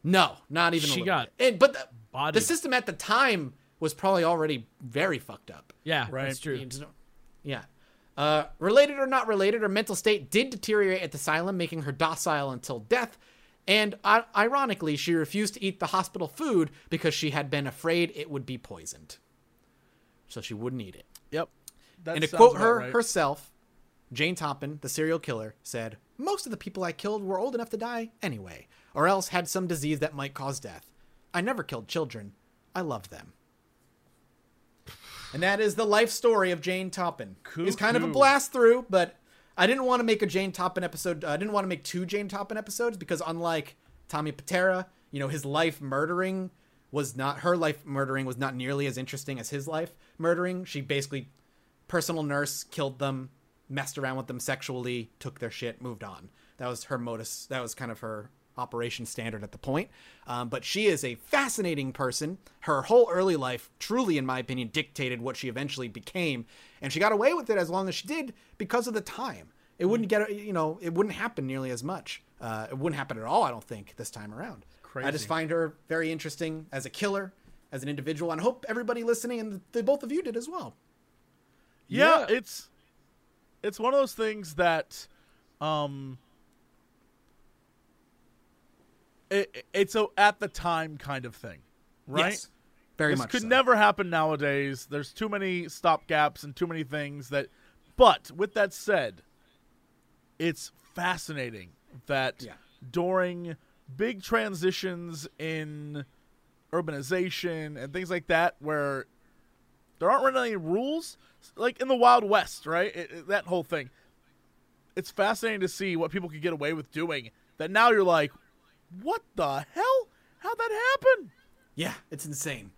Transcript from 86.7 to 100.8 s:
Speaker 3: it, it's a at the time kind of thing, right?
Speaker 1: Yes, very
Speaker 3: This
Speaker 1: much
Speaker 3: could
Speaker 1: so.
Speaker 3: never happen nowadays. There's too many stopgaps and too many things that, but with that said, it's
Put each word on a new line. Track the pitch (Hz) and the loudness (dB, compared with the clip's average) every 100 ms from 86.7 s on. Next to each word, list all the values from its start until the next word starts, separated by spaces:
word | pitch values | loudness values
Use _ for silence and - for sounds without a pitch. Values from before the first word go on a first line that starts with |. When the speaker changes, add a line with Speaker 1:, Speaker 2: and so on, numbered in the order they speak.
| _ _ _ _ _ _ _ _ _ _ _ _ _ _ _ _ _ _ _ _ _ _ _ _ _ _ | _ _ _ _ _ _ _ _ _ _ _ _ _ _ _ _ _ _ _ _ _ _ _ _ _ _
Speaker 3:
it, | 196 - - - | -2 -2 -8 -6
it's | 196 196 | 0 2
a | 220 214 - | 2 0 4
at | 202 196 | 4 4
the | 190 | -8
time | - 175 165 160 151 | -4 -2 -2 -4 -10
kind | 139 135 | -8 -8
of | 123 - | -8 -14
thing, | 113 78 _ _ _ _ - | -16 -16 _ _ _ _ -4
right? | 135 175 | 0 0
Speaker 1:
Yes, | 214 - _ _ _ _ - | -2 -10 _ _ _ _ -2
very | 151 | 0
Speaker 3:
This | 139 | 2
Speaker 1:
much | 117 | 0
Speaker 3:
could | 247 | -2
Speaker 1:
so. | 220 | 4
Speaker 3:
never | 254 254 226 | 4 6 6
happen | 208 202 185 | 6 4 0
nowadays. | 165 156 147 143 139 139 131 - | 2 2 2 2 2 0 -4 -8
There's | 143 139 | -8 -8
too | - 214 | -6 -4
many | 202 190 180 170 | -2 -2 -4 -6
stopgaps | - 170 156 - 156 151 - | 0 2 2 2 2 2 0
and | 147 135 | -16 -4
too | 175 | -4
many | 165 | -4
things | 135 147 143 143 123 | -4 -6 -6 -10 -4
that, | 139 131 _ _ _ _ - | -4 -4 _ _ _ _ 8
but | 240 160 - | 8 8 0
with | 156 202 | -4 -2
that | 220 202 | 0 0
said, | - - 185 120 87 _ _ _ _ _ _ _ _ _ _ _ _ | 0 0 2 0 -8 _ _ _ _ _ _ _ _ _ _ _ _
it's | 165 151 - _ | -2 -2 -12 _